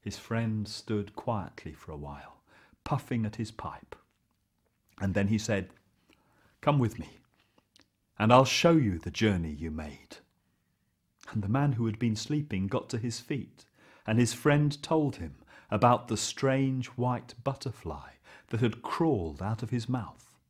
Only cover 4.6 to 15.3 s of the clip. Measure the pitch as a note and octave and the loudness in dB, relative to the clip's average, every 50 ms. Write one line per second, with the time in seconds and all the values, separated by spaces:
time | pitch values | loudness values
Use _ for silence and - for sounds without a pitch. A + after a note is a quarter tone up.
4.6 | _ _ _ _ _ _ _ - G2 G2 F#2 G2+ G2+ G2 A2 G#2+ G#2 - A2 G2 | _ _ _ _ _ _ _ -4 -2 0 0 2 2 2 2 0 0 0 -2 -2
5.6 | F#2 - - _ _ _ _ _ _ _ _ _ _ _ _ _ _ _ _ _ | -2 -6 -12 _ _ _ _ _ _ _ _ _ _ _ _ _ _ _ _ _
6.6 | - - D3 D3 B2 A2 - - - - - - _ _ _ _ _ _ _ _ | 2 2 4 4 4 2 0 -4 -14 -14 -16 -20 _ _ _ _ _ _ _ _
7.6 | _ _ _ _ - _ _ _ _ _ _ _ G#2 A2 A#2+ B2+ C3+ A#2+ - - | _ _ _ _ -20 _ _ _ _ _ _ _ 4 8 10 10 8 8 2 4
8.6 | - E3+ E3+ D#3+ C#3 G#2 F2+ E2 - - - - A2 A2 G2+ F2+ E2+ D#2+ D2+ D2 | 6 6 6 6 6 4 0 -2 -4 -6 -2 2 4 4 4 4 0 -2 -6 -6
9.6 | E2 E2 D#2 D#2 D#2 D2+ D2 - - _ - - _ _ _ _ _ _ _ _ | -6 -6 -6 -8 -8 -10 -12 -16 -20 _ -20 -20 _ _ _ _ _ _ _ _
10.6 | _ _ _ _ _ _ _ _ _ _ _ _ - - - A2+ G2 G2 A2 C3+ | _ _ _ _ _ _ _ _ _ _ _ _ -20 -8 -6 -6 -2 -2 0 0
11.6 | C#3+ D3 C3 A2+ A#2 A2 G#2+ - - A#2 G#2+ G#2+ - - D3 D3+ D3 D3 - F#2+ | 2 0 0 0 0 -2 -2 0 0 -2 -2 -2 -4 -4 -4 -4 -4 -4 -4 -2
12.6 | F#2+ G2 A2+ B2+ - - - A#2 G#2+ B2 A2+ - - - D3 C3+ F#2 - - - | -2 -2 -2 -4 -4 -4 -6 -6 -4 -4 -6 -8 -6 -6 -6 -6 -6 -8 -14 -20
13.6 | - _ _ _ - - - - _ - A2 A2+ B2 A2+ - - - D3+ C#3+ D3 | -20 _ _ _ -20 -20 -20 -14 _ 0 4 4 4 4 2 0 2 4 4 6
14.6 | D3 D3 C#3+ - - - E3+ D#3+ D3+ C#3+ A#2 - F2 D#2+ | 4 2 0 -4 -4 0 0 2 2 0 -2 -6 -10 -12